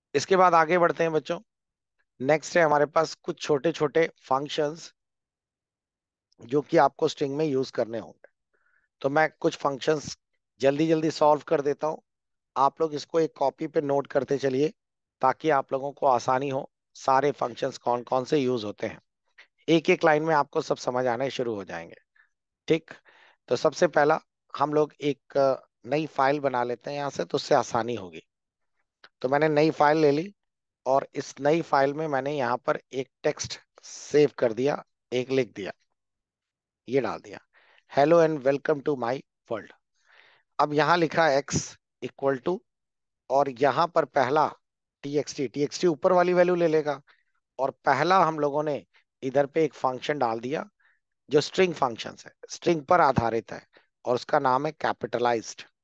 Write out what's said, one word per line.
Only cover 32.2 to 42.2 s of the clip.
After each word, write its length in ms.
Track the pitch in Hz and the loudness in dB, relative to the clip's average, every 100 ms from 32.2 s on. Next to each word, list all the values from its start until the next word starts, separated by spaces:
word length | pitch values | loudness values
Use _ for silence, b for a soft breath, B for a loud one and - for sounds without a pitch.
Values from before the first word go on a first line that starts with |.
| 135 | -4
यहाँ 240 | 147 120 123 | -4 -4 -4
पर 200 | - 147 _ | -4 -6 _
एक 160 | 127 127 _ | -10 -10 _
टेक्स्ट 360 | 151 - - - _ _ | -4 -4 -8 -14 _ _
सेव 460 | - - - 147 143 - | -20 -20 0 4 4 2
कर 140 | 123 | -2
दिया, 300 | 110 139 - - _ - | 0 -2 -4 -8 _ -6
एक 180 | 123 127 | -6 -2
लिख 220 | 131 107 | -2 -2
दिया, 180 | 104 92 - _ _ _ _ _ _ _ _ _ _ - | -6 -12 -12 _ _ _ _ _ _ _ _ _ _ -4
ये 120 | 131 | -4
डाल 200 | 110 82 | -2 -6
दिया, 180 | 82 - _ _ b b b | -12 -20 _ _ b b b
"Hello 260 | - 147 170 | 2 4 6
and 220 | 160 156 | 4 2
welcome 400 | 127 139 - 147 | -2 -2 -2 -2
to 140 | 151 135 | -2 -4
my 160 | 117 135 - _ - | -4 -6 -10 _ -10
world।" 220 | 107 82 - _ _ b b b b b - | -10 -10 -20 _ _ b b b b b -2
अब 160 | 147 | 0
यहाँ 220 | 147 151 175 | 2 2 2
लिखा 320 | 160 170 160 | 2 2 2
x 300 | 135 - - - - _ _ | 2 0 -6 -8 -14 _ _
equal 380 | 123 - | -14 -6